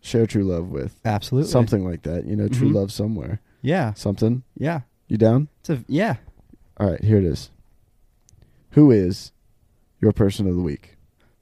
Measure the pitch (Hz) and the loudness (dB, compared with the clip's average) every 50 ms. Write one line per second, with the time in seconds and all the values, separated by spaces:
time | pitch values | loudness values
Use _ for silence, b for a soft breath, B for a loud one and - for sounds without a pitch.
0 | _ - - 113 113 107 - 104 98 95 87 82 87 90 - 71 64 - - _ | _ -4 0 0 0 0 0 -2 -2 0 -2 -4 -6 -6 -8 -8 -8 -10 -12 _
1 | - 117 107 104 - - 127 131 160 - - 127 120 110 117 101 92 90 85 80 | -6 -4 -4 -4 -4 -4 -2 -2 -2 0 2 2 2 2 0 -2 -2 -4 -6 -8
2 | - - 85 87 - - 104 104 101 101 - 123 135 - 104 104 98 98 - - | -8 -6 -6 -6 -6 -4 -4 -2 -2 -2 0 0 2 2 2 2 0 -2 -4 -6
3 | 104 107 113 90 67 - 107 - - _ _ _ - 127 170 185 165 107 107 - | -4 -4 -4 -6 -8 -8 -10 -10 -12 _ _ _ -4 -2 -2 -2 -2 -4 -6 -4
4 | - 104 98 - 110 113 120 127 - _ _ - 123 156 170 143 123 - _ _ | -4 -4 -2 0 0 0 0 -2 -6 _ _ -6 -4 -4 -4 -6 -8 -12 _ _
5 | _ - 123 107 110 110 117 135 151 - _ _ _ - 160 120 - - 123 160 | _ -6 0 2 4 4 4 2 0 -2 _ _ _ -6 -6 -6 -4 -4 -2 -2
6 | 214 220 135 - - - - _ _ _ - _ _ _ _ - 104 95 80 - | 0 -2 -4 -6 -8 -18 -20 _ _ _ -20 _ _ _ _ -4 -2 -2 -2 -2
7 | - 107 107 101 95 82 71 - - - _ _ _ _ _ _ _ _ _ _ | 2 4 4 4 4 2 -2 -4 -8 -16 _ _ _ _ _ _ _ _ _ _
8 | _ _ _ _ _ _ _ _ - _ _ _ _ _ - 147 151 139 117 101 | _ _ _ _ _ _ _ _ -20 _ _ _ _ _ 6 6 8 8 8 6
9 | 92 90 104 - - - _ _ _ _ _ _ _ _ _ _ _ _ _ _ | 4 0 -2 -6 -10 -18 _ _ _ _ _ _ _ _ _ _ _ _ _ _
10 | - 107 - - 104 98 98 - 101 92 90 90 90 78 71 - - - _ _ | 0 0 2 2 0 0 0 -2 -4 -2 -2 -2 -4 -4 -6 -10 -14 -20 _ _
11 | _ _ _ _ _ _ _ _ | _ _ _ _ _ _ _ _